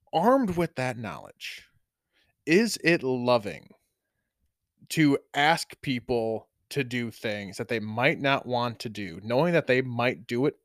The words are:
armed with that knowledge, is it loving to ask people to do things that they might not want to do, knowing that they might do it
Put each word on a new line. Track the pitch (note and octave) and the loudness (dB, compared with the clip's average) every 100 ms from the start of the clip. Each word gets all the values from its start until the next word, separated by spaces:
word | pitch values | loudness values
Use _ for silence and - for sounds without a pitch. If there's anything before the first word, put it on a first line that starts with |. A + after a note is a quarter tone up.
| _ | _
armed | D#3 G#3 C4+ A3 E3+ | 0 4 4 2 0
with | E3+ - | -2 -2
that | B2+ A#2+ | -6 -6
knowledge, | G#2+ D2+ - - - - - _ _ _ _ _ _ _ - | -8 -10 -14 -16 -16 -16 -20 _ _ _ _ _ _ _ 2
is | F3 A3+ - | 4 4 0
it | E3 E3+ | 2 2
loving | C3 B2+ A#2+ A#2+ G2+ D2+ - _ _ _ _ _ _ _ _ _ _ _ - | 0 0 2 2 0 -10 -14 _ _ _ _ _ _ _ _ _ _ _ -4
to | E3 D3 C#3 - | 2 4 4 0
ask | C#3+ D3 E3 - - | 0 2 2 -2 -10
people | C#3+ B2 - A#2+ A2+ A2 - _ _ | -6 -4 -2 -2 -2 -4 -8 _ _
to | C#3+ | -6
do | B2+ B2 A#2 | -4 -4 -4
things | - A#2 G#2 G2 F2+ | -6 -6 -6 -8 -10
that | A2+ | -4
they | A#2 | -4
might | G#2+ A2 C3 - | -4 0 0 2
not | C#3 C3+ A#2+ | 0 0 0
want | B2 A#2+ A2+ | -2 -2 -6
to | B2+ | -10
do, | G#2+ G2 E2+ | -8 -10 -8
knowing | G#2+ B2 E3+ | -2 2 4
that | E3+ - | 2 2
they | B2+ | 2
might | C3 A#2+ B2 D#3 - | 0 0 -2 -2 -4
do | A#2+ C#3 | -2 0
it | - | -2